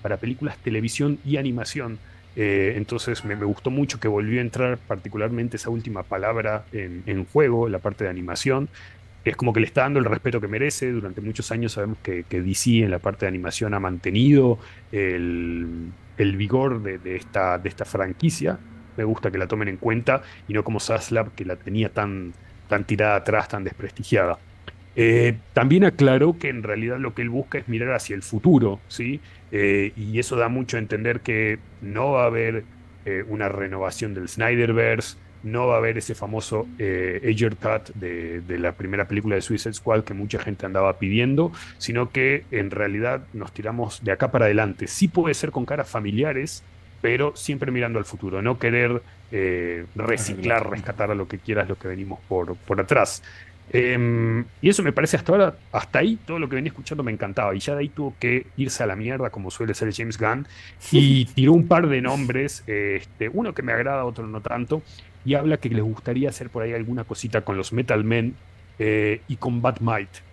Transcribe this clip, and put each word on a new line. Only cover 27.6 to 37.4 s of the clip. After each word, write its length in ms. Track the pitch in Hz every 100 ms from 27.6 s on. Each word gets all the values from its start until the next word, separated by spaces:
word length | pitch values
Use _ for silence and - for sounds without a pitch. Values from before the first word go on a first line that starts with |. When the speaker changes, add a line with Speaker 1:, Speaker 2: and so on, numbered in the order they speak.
| 120
Speaker 1:
mirar 260 | 113 120
hacia 220 | 123 - 101
el 80 |
futuro, 560 | - 110 165 151 113 98 -
¿sí? 320 | - 120 143 - - -
Eh, 400 | 104 101 101 101 113
y 220 | 104 110
eso 180 | 120 127
da 100 | 117
mucho 300 | 127 123 117
a 20 |
entender 400 | 107 107 113 120
que 400 | - 110 110 107 - -
no 300 | 101 104 135
va 120 | 135
a 40 | 123
haber, 360 | 113 113 113 107 - - -
eh, 220 | - 95 104
una 220 | 107 101
renovación 640 | 98 98 95 95 - 107
del 160 | 95 90
Snyderverse, 880 | - 113 120 117 113 113 113 - - - -
no 240 | 110 117 123
va 80 | 117
a 20 |
haber 180 | 113 113
ese 180 | - 107
famoso, 500 | 104 110 - 107 - -
eh, 420 | 101 92 92 92 117
Ayer 300 | 110